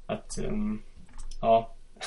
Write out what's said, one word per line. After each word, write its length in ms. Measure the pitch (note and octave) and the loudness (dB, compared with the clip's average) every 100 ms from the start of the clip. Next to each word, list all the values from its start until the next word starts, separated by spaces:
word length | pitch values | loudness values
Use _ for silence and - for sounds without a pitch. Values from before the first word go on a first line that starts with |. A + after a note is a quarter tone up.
| - | -6
Att, 320 | A2 - - | -6 -4 -4
ehm, 440 | A2 G#2+ G#2+ G#2+ - - - - - - | 0 0 0 -2 -6 -14 -12 -6 -4 0
ja. 340 | A2+ A2+ A#2 - - - | 6 6 6 -8 -16 -12